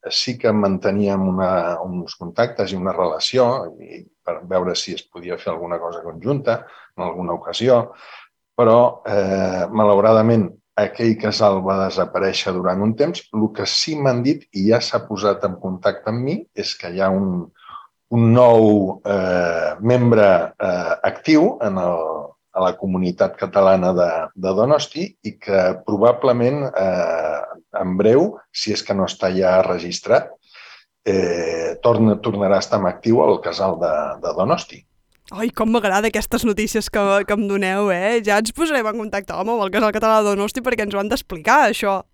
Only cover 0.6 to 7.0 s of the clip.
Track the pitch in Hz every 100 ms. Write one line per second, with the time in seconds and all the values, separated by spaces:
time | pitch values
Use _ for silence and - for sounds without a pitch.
0.6 | 98 92 104 98 101 98 95 92 92 92
1.6 | 85 85 92 90 85 - 85 85 120 120
2.6 | 98 95 92 85 90 78 - 127 120 131
3.6 | 87 80 82 - - _ - 82 87 92
4.6 | 90 87 - 82 - 92 87 85 - 82
5.6 | 85 85 85 85 82 82 104 143 143 117
6.6 | - - - -